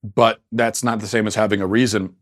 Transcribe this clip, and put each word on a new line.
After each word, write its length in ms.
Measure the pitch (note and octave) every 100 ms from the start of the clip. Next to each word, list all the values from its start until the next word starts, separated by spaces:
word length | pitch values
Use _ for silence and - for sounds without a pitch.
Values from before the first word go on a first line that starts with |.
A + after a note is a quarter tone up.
but 380 | G#2+ G2+ A#2 A2 _
that's 320 | A2+ A#2 A2
not 160 | B2 A2+
the 60 | G2+
same 200 | A#2 G#2+
as 80 |
having 260 | G2+ G#2+ G2+
a 60 | F#2+
reason. 480 | A2 B2+ G#2 F#2+ -